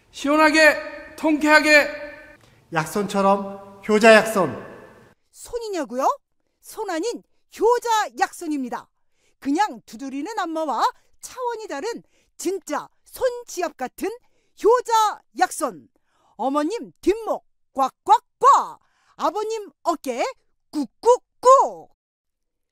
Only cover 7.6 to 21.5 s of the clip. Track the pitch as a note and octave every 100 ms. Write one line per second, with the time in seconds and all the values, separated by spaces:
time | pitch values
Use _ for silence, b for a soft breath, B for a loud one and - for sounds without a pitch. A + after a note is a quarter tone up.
7.6 | G#4 A#4+ A#4+ A4 E4+ A#3 F#4 - E4+ D4
8.6 | B3 A3 - _ _ _ _ _ C4+ D4+
9.6 | G#4 A#3 _ A3 C4+ C4+ E4 A4 F4 D#4+
10.6 | D#4 A#3 B4+ - _ _ - - B4 A4+
11.6 | G#4+ C#4+ G#4 E4 - _ _ _ E4 F#4+
12.6 | - C#4 C#3+ _ _ - B4 A#4+ A#4+ -
13.6 | E4+ - B3 - E4 A#4+ _ _ _ _
14.6 | G4 B4 A#4 A4+ G#4 D#4 _ A#3 F4+ -
15.6 | D4 E3 A#2 _ _ _ _ - B3 D4
16.6 | D4+ A4+ G#3+ - - A4 G#4 - _ _
17.6 | _ C4 C4 _ - A#4 _ - B4+ B4+
18.6 | F#3 D3+ _ _ _ - C#4 F#4 G#4+ A4
19.6 | F#4+ _ - D#4 C4+ A#3+ A4 B4 _ _
20.6 | _ D4+ C4+ _ A4 B4 _ _ A#4+